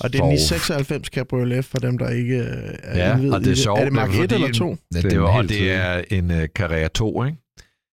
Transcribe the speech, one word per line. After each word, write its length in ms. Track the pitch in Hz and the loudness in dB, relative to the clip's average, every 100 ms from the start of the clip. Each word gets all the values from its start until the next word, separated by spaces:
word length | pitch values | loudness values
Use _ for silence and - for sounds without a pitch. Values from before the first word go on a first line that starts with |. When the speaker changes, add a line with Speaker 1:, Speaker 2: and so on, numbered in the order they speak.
Speaker 1:
Og 100 | 127 | -4
det 60 | 135 | 2
er 40 | |
en 140 | - 151 | 2 4
Speaker 2:
soft. 140 | 78 | 2
Speaker 1:
ni 40 | 165 | 0
seksoghalvfems 480 | - 147 139 143 - | -2 -2 -2 -4 -6
Cabriolet 580 | 139 127 127 123 123 135 | -6 -4 -2 0 -2 -2
for 120 | 131 | -2
dem, 180 | 123 123 | -2 -2
der 120 | 123 | -2
ikke, 280 | 120 123 127 | -2 -2 -2
øh, 80 | 117 123 101 - | -4 -6 -10 -12
er 140 | - 90 92 | -4 0 2
Speaker 2:
Ja, 60 | |
Speaker 1:
indviet 200 | 123 135 | 2 2
Speaker 2:
og 60 | 101 | 2
det 80 | - | 2
er 40 | |
Speaker 1:
i 40 | - | 2
det. 80 | |
Speaker 2:
sjovt, 160 | - 101 | 2 2
Speaker 1:
Er 40 | |
det 100 | 139 | 2
Mark 160 | 135 - | 0 2
Speaker 2:
fordi 140 | 98 | 2
Speaker 1:
et 80 | 185 | 2
eller 160 | 220 139 | 2 0
Speaker 2:
en, 60 | |
Speaker 1:
to? 160 | 117 175 | 0 -2
Speaker 2:
ja, 40 | 92 - | -4 -6
Speaker 3:
Det 140 | 85 95 | -2 2
er 40 | |
Speaker 2:
det 40 | |
Speaker 3:
en 80 | 82 | 2
Speaker 2:
var, 60 | 82 | 4
og 60 | 117 | 4
Speaker 3:
helt 140 | 95 | 2
Speaker 2:
det 80 | 104 | 0
Speaker 3:
tidlig. 160 | 95 | 0
Speaker 2:
er 280 | 92 90 90 87 | 0 0 -2 -2
en, 200 | 95 87 | -2 0
øh, 160 | 85 78 | 0 -2
Carrera 400 | - 87 80 80 | -2 -2 0 -2
to, 360 | - 110 90 | -2 -2 0
ikke? 140 | 131 160 _ - - _ _ | -2 -4 _ -20 -20 _ _